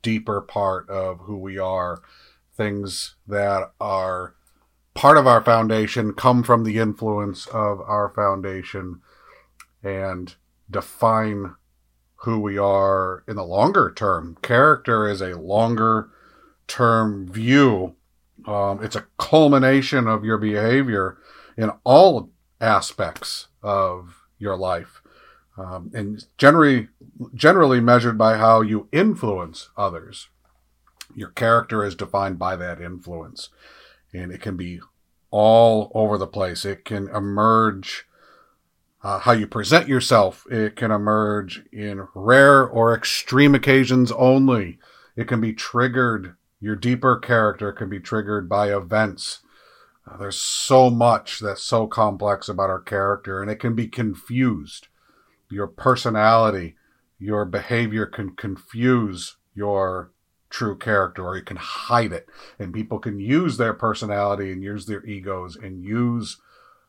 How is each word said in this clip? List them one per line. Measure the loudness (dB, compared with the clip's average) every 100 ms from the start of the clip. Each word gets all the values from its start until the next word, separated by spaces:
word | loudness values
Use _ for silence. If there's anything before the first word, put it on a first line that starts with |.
deeper | -4 -4 -4 -6
part | -6 -4 -2 -4 -8
of | -8 -6 -8
who | -12
we | -12 -10 -8
are. | -4 -4 -6 -8 _ _ _ _ _
Things | -6 -4 -4 -8 -10 -12 _ -8
that | -4 -2 -2 -4 _
are | -4 -4 -4 -6 -10 _ _ _ _ _ _
part | 4 6 8
of | 8
our | 6
foundation | 6 2 2 0 -2 -4 -4
come | 0 2 2
from | 4 2
the | 2 0
influence | -2 -2 -4 -4 -4 -8 -8
of | -4 -4 -4
our | -4 -4 -2
foundation, | -2 -2 -2 -6 -10 -10 -12 -12 -16 _ _ _ _ _ _ -20 _
and | -8 -6 -6 -8 -12 _ _ _ -10
define | -10 -10 -2 0 0 -2 -6 -10 -16 _ _ _ _ _ _
who | -6 -4
we | -4 -2
are | 0 2 2 0 -2 -8 -12
in | -12
the | -4
longer | 0 2 2 0
term. | -2 -2 -2 -6 -12
Character | 0 4 4 4 0 0 0
is | -4
a | -6 -10
longer | -2 0 0 2 2 0 -2 _ _ _ _ _ -12
term | 0 2 2 0 -4 -8
view. | -4 2 6 6 4 -4 -10 _ _ _ _ -6
Um, | -2 -2 -4
it's | -8
a | -10 -10 -10
culmination | 2 4 6 6 4 2 0 -2 0
of | -2
your | -2 -2
behavior | -2 0 0 0 0 -2 -4 -8 _ -20 -16 -6
in | -4 -4
all | 6 8 8 6 -6 _ _ _
aspects | 0 0 0 -6 -8 -6 -12 -12 -16 _
of | -4 -2 -2 -4 -14 _ _ _
your | -8
life. | -4 -4 -6 -8 _ _ _ _ _ _ -18
Um, | -14 -14 -12
and | -10 -10 -10 -16 4
generally, | 6 8 4 2 -2 _ -20 -18 -16
generally | 2 4 6 6 4
measured | 6 6 4 2
by | 2 6
how | 6 6
you | 4 -2 -2
influence | 0 0 0 -4 -6 -8 -16 -16 -8
others. | -6 -6 -16 -20 -20 _ _ _ _ _ _ _ -20 -14
Your | -14
character | -2 2 2 2 -2
is | -4 -6
defined | -4 -2 -2 -4
by | -6
that | -6 -8 -10
influence, | -14 -16 -14 -14 -16 -18 -20 _ _ -20 -20 _ _
and | -14 -12
it | -12
can | -10 -10
be | -10 -12 -18 _ _ _ _
all | 2 6 8 6 4 0 -2
over | 0 0
the | -4
place. | -6 -6 -6
It | -8 -10
can | -10 -10 -8
emerge, | -8 -4 0 4 4 2 -2 -10 -14 -18 _ _ _ _ _ _ _ _ _
uh, | -8 0
how | 2
you | 2 0
present | -6 2 2 4
yourself. | 0 4 4 4 -2 -8
It | -4 -4 -4
can | -2
emerge | -2 0 0 0 -4 -8 -16 -16
in | -12 -10 -10 -14
rare | -4 4 8 8 6
or | 4 2 2
extreme | 2 -2 -6 0 4 6 6
occasions | 4 4 4 2 2
only. | 2 4 4 4 2 -2 -12 _ _ _ -10
It | -4
can | -2
be | -2
triggered, | -6 -4 -2 0 0 0 -2 -8 -18 _ _
your | -8 -4
deeper | -2 0 2 0
character | 0 2 2 -2 -8
can | -8 -10
be | -10
triggered | -6 -6 -4 -6 -2
by | -2 0
events. | -2 -2 -2 -2 -4 -14 -14 _ _ _ _ _ _ -20
Uh, | -14
there's | -12 -8
so | -6 -6 4 6 6
much | 4 2 2 -4 -10
that's | -8 -8
so | -2 -2 0
complex | 0 -2 0 -4 -4 -6
about | -4 -4
our | -4
character, | -6 -4 -2 -4 -6 -10
and | -8
it | -6
can | -4
be | -4 -6
confused. | -6 -6 -8 -8 -2 -2 -2 -10 -20 -20 _ _ _ _ _ _
Your | -10 -10
personality, | -2 0 0 0 2 4 4 2 -2 -8 -16 _ _ _ _
your | -6 -6 -4
behavior | -8 -4 -4 -2 -4
can | -6 -8 -12 -12
confuse | -12 -12 _ -2 2 2 0 -6 -14 -18 _
your | -8 -2 -2 -2 -4 -12 _ _ _ _
true | -8 -6 -6
character, | -2 0 0 -6 -10
or | -10
you |
can | -12 -14
hide | -12 -12 0 0 0
it. | -6 -12 -20 -20 -14
And | -10
people | -10 -8 -8
can | -8 -8
use | 0 0 0 -2
their | -4
personality | -2 -4 -4 -4 -2 -2 -2 -6
and | -10
use | -10 -12
their | -10 -12 -12
egos | -12 -10 -10 -10 -16
and | -16 -14
use | -6 -2 -2 -4 -8 -14 _ _ _ _